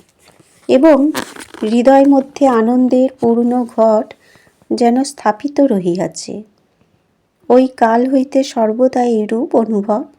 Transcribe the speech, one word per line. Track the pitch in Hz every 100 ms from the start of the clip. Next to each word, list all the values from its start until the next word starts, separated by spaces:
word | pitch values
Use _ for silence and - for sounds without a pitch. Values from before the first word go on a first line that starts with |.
| _ _ _ _ _ _ -
এবং | 254 320 277 294 - - - - -
হৃদয় | 214 233 240 269
মধ্যে | 277 277 269 - 269
আনন্দের | 233 226 247 254 254 262 262
পূর্ণ | 233 233 240 247
ঘট | 233 - 220 214 320 - _ _ _ _ -
যেন | 220 240 240
স্থাপিত | 277 - 214 214 294 285
রহিয়াছে। | 277 202 180 175 165 - - 208 214 _ _ _ _ _ _ _ _ _ -
ওই | 247 262 -
কাল | 226 233 254
হইতে | 269 269 269
সর্বদা | 269 - 220 226 254 254
এইরূপ | 240 226 214 226 311 269
অনুভব | 220 214 208 214 311